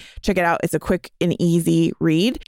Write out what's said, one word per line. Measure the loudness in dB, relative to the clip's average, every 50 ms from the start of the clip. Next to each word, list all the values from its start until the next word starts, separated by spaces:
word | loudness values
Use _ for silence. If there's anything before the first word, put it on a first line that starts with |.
| -6 -10 -20 -6
check | -4 -2 0 0
it | 2
out. | 0 0 0 -2
It's | -2 -4
a | -4
quick | -2 -2 -2 -2 -4 -8 -8 -4
and | -2 -2 0 0
easy | 2 2 2 2 2 2 2 2 2 0 0 -2
read. | 0 0 2 2 2 0 -2 -4 -6